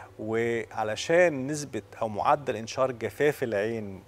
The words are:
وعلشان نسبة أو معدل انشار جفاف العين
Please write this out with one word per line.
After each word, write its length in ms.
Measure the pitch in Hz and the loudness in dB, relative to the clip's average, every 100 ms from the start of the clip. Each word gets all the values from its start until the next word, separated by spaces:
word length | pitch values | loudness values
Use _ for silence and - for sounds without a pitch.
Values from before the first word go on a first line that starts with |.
| - - | -14 -10
وعلشان 1300 | 110 110 117 117 - - 110 107 - 170 175 139 131 | -2 0 0 -2 -4 -4 -2 -2 2 6 6 4 -4
نسبة 360 | 151 143 110 - - | -4 -4 -8 -8 -4
أو 60 | 113 | -4
معدل 480 | 101 123 151 135 107 | 0 2 2 0 -4
انشار 360 | 113 - 131 | -6 0 0
جفاف 500 | 120 107 - 147 139 | 0 -6 2 2 2
العين 600 | 123 101 110 113 104 92 | 0 0 0 -2 -6 -12